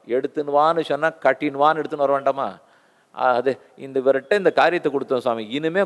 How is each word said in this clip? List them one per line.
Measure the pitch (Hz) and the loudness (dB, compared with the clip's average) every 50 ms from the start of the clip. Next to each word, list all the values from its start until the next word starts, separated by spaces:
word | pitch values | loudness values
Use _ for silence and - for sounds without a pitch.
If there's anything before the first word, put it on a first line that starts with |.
| _ 113 | _ -4
எடுத்துன்னு | 117 127 - - - 151 147 143 143 | -2 -2 -2 -4 -6 -6 -4 0 2
வான்னு | 143 151 160 170 165 | 4 4 4 2 0
சொன்னா | 151 - 143 143 156 160 | -2 -2 -2 -2 -2 -2
கட்டின்னு | 160 - - 135 131 - 147 147 139 139 | -2 0 0 0 0 0 -2 -4 0 2
வான்னு | 143 151 160 156 143 | 2 2 2 0 -2
எடுத்துன்னு | 131 151 | -6 -2
வர | 147 139 139 | -2 0 0
வேண்டாமா? | 139 135 127 139 135 139 127 101 95 - - _ _ _ _ _ _ _ _ _ | 0 2 0 0 -2 -2 -4 -6 -8 -12 -18 _ _ _ _ _ _ _ _ _
அது | - - 127 127 123 120 127 135 120 - - _ _ | -8 -2 0 2 2 2 0 0 -2 -4 -8 _ _
இந்த | - 135 135 131 135 | -18 -18 -6 -6 0
இவர்கிட்ட | 127 135 135 135 - - 208 | 2 2 2 2 0 -2 -2
இந்த | 208 185 160 | 0 2 2
காரியத்தை | - 135 139 165 175 170 165 147 | 2 4 2 2 2 0 -2 -2
கொடுத்தோம் | 131 139 127 - 135 123 | -2 -4 -2 -2 -2 -2
சுவாமி, | 117 127 117 113 110 104 | 0 -2 -2 -2 -4 -6
இனிமே | 123 147 156 160 170 196 196 | -6 -4 -4 -2 -2 -2 -2